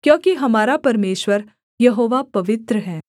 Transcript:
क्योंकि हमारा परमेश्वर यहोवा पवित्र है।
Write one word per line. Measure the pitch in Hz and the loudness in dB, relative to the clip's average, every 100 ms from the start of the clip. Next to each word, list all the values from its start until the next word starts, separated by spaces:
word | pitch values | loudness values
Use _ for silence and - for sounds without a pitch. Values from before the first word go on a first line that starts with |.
क्योंकि | 285 311 370 | 4 4 2
हमारा | 330 269 226 220 302 | 0 0 0 0 0
परमेश्वर | 269 226 190 190 - 202 208 _ _ _ | 0 0 -2 -4 -2 -4 -4 _ _ _
यहोवा | 240 220 233 262 | 2 2 -2 -2
पवित्र | 269 202 185 226 226 220 | -4 -6 -4 -6 -4 -6
है। | 196 160 | -4 -12